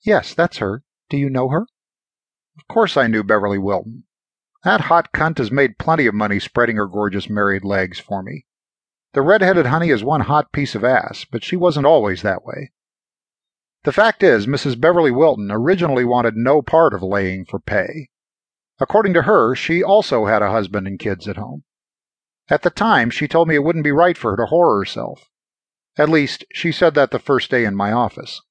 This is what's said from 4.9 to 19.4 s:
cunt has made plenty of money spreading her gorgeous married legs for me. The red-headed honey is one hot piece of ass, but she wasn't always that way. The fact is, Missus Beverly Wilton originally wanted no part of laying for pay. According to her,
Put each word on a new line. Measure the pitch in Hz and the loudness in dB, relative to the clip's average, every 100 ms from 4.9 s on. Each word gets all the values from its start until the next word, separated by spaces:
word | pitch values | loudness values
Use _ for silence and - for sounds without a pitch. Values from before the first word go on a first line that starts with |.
| 170 165 | 2 2
cunt | - 156 160 | -2 -2 -2
has | 113 | -2
made | 131 135 104 | 0 0 0
plenty | - 160 127 | -2 0 2
of | 104 | 0
money | 107 101 | -2 -2
spreading | - - 120 110 | -4 0 0 0
her | 101 | -4
gorgeous | 98 104 98 - | -2 -4 -4 -6
married | 104 101 98 | -2 0 -2
legs | 98 98 92 87 | -2 -2 -2 -6
for | - 98 | -10 -10
me. | 95 143 _ _ _ _ _ _ _ | -8 -14 _ _ _ _ _ _ _
The | - | -2
red-headed | 139 202 185 185 131 | 4 4 4 2 2
honey | 151 170 | 0 2
is | 123 | 0
one | 110 151 | 0 -2
hot | 113 147 147 | 0 0 0
piece | - 143 110 | -4 -4 -2
of | |
ass, | 117 127 - - - | 0 0 -2 -12 -10
but | 117 | -10
she | - 185 | -6 0
wasn't | 175 147 139 | 0 2 4
always | 160 104 92 | 4 2 -2
that | 107 92 | -2 -4
way. | - - 135 _ _ _ _ _ _ _ _ _ _ _ | -8 -14 -16 _ _ _ _ _ _ _ _ _ _ _
The | - | -4
fact | 139 220 - | 2 2 4
is, | 190 117 104 | 4 4 2
Missus | 139 147 120 | -4 -4 0
Beverly | 160 175 156 | 2 4 2
Wilton | 123 160 120 101 | 4 2 2 -4
originally | 107 127 190 170 131 | -2 0 0 0 0
wanted | 123 120 117 110 | 0 0 0 0
no | 120 151 | 2 0
part | 127 160 165 | 2 4 4
of | 104 | 2
laying | 92 101 95 95 90 | -4 -2 -2 -6 -10
for | - | -12
pay. | - 104 92 160 135 _ _ _ _ _ _ _ | -4 -4 -2 -8 -14 _ _ _ _ _ _ _
According | 135 208 202 | 0 2 2
to | 170 | 2
her, | 143 208 | 4 2